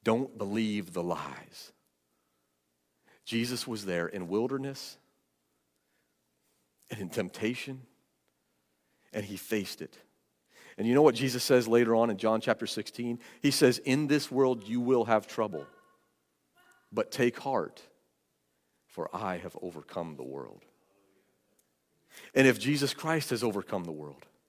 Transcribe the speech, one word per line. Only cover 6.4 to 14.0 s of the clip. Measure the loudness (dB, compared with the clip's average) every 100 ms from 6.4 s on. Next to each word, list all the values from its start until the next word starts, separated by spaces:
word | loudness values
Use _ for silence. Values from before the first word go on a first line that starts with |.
| _ _ _ _ _
and | -10
in | -8
temptation, | -4 -6 -2 -4 -4 -10 -12 -16 _ _ _ _ _ _ _ _ _ _ _ _
and | -8 -8
he | -10
faced | -2 -2 -2 -8
it. | -14 -16 _ _ _ _ _ _ -20 -4
And | 2
you |
know | 6
what | 6 6
Jesus | 0 -2
says | 4 4 6
later | 4 6
on | 4 2
in | 2
John | 0 0
chapter | 0 -2 -2
sixteen? | -8 -10 -8 -6 -6 -10 0
He | 0
says, | 6 6 6
"In | 0 0